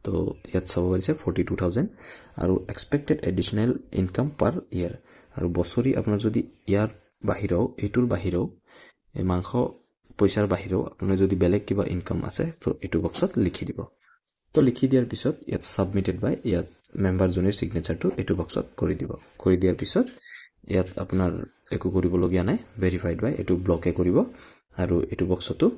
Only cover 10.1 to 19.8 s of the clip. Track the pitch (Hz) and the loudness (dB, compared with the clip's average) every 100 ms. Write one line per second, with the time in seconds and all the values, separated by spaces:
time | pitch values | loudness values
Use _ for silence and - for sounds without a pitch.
10.1 | - 98 107 104 90 98 92 - - 92 | 2 2 4 0 0 0 -2 -2 -4 0
11.1 | 95 95 95 87 101 - 98 - 90 90 | 2 4 4 4 2 0 -2 0 -4 -4
12.1 | 90 - - 165 - - - - - 85 | -4 -4 -2 -2 -2 -4 -4 -2 -2 -2
13.1 | - 190 - 92 - - - - _ _ | -2 -2 0 0 -2 -8 -8 -12 _ _
14.1 | _ _ _ _ 151 135 120 131 131 120 | _ _ _ _ 4 4 2 2 2 2
15.1 | - 135 - - 82 - - 95 101 92 | -2 -4 -4 -6 -4 -4 0 0 0 0
16.1 | 92 110 - 120 87 87 _ - - 95 | -2 -2 -2 0 -2 -2 _ -12 0 0
17.1 | 92 92 90 92 101 - 98 - 85 180 | 4 2 4 2 0 -2 -4 -4 -2 -2
18.1 | - - 90 82 - - - 85 - - | -2 -2 -2 -2 -4 -6 -4 -2 -2 -6
19.1 | - - - - 90 92 90 | -8 -16 -2 2 4 4 0